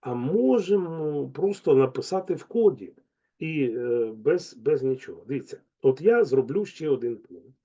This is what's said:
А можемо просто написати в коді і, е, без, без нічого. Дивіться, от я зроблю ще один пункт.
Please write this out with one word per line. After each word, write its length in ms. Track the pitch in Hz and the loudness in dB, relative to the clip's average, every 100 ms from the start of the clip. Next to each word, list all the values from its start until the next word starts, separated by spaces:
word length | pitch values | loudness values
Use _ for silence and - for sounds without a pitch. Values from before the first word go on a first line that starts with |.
А 140 | 131 | -8
можемо 1120 | 120 131 208 262 247 180 202 170 165 151 147 135 | -4 0 2 4 4 4 0 0 -4 -4 -4 -6
просто 400 | 147 196 196 170 | -2 -2 0 4
написати 600 | 135 131 131 - 190 185 | 4 4 0 -4 -4 -4
в 100 | - | -6
коді 480 | - 233 214 135 92 - _ _ _ - | -4 2 2 2 -10 -20 _ _ _ -12
і, 260 | 160 156 127 117 | -6 -2 -2 -2
е, 360 | 120 120 113 110 | -2 0 -2 -2
без, 400 | 123 175 - 123 | 0 0 -2 -6
без 260 | 123 143 | -2 0
нічого. 420 | 135 131 - 82 117 | 0 -4 -8 -16 -8
Дивіться, 320 | 135 - - _ _ | -8 -10 -18 _ _
от 180 | - 131 | 0 2
я 240 | 190 233 | 4 4
зроблю 400 | 165 135 123 180 | 4 2 2 -2
ще 240 | 202 - 156 | -4 -4 -2
один 280 | 127 120 110 | -2 -2 -8
пункт. 300 | - 87 104 131 | -14 -20 -20 _